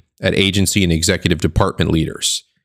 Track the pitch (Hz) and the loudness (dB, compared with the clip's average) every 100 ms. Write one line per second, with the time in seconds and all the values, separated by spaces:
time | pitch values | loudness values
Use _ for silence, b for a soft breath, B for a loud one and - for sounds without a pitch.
0 | _ _ 95 - 98 101 92 104 90 80 | _ _ -2 0 2 2 0 2 2 2
1 | 90 87 - 85 - - 98 - 82 80 | 0 0 0 0 0 0 0 0 0 0
2 | 76 - - - _ _ | 0 -4 -6 -6 _ _